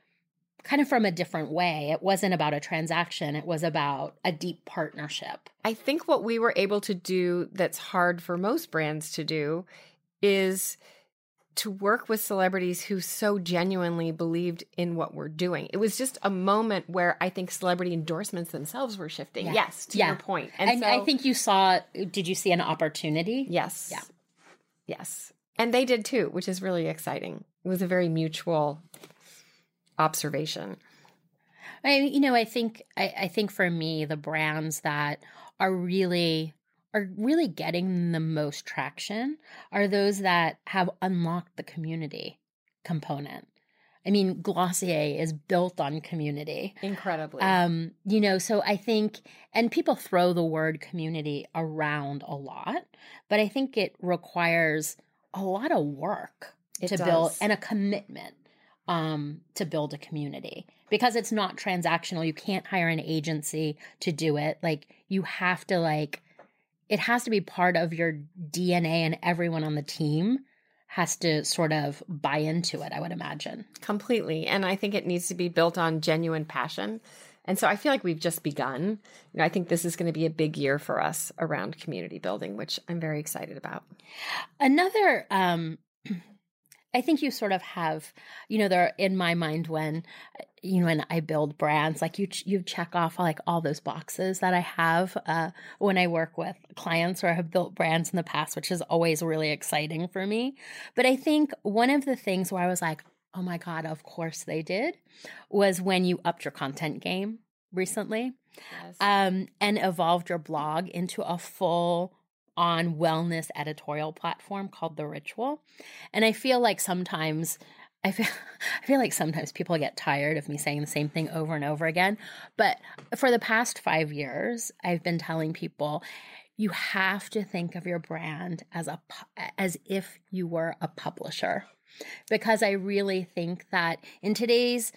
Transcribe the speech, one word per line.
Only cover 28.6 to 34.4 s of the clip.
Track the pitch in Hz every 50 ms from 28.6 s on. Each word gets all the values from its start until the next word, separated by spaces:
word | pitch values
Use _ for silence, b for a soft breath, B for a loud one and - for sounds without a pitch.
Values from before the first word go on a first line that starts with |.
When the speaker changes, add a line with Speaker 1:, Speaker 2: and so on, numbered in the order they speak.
| 151 147 143 156 160 _ B B B B B B B B B B B B B B B B _ _ _ _ _ -
Speaker 2:
observation. | 156 160 160 - - 147 - 143 156 160 - - - - 180 - b b b b b b b b _ _ _ B B B B B B B B B -
Speaker 1:
I, | 262 285 277
you | 277 285 294 285
know, | 277 277 247
I | 240 226
think, | 220 - 247 233 226 220 - - _ _ -
I, | 196 190 - -
I | 190 180
think | - - 214 196
for | - - 196 175
me, | 175 165 160 160 160 156 156
the | 147 156 151
brands | 147 151 156 156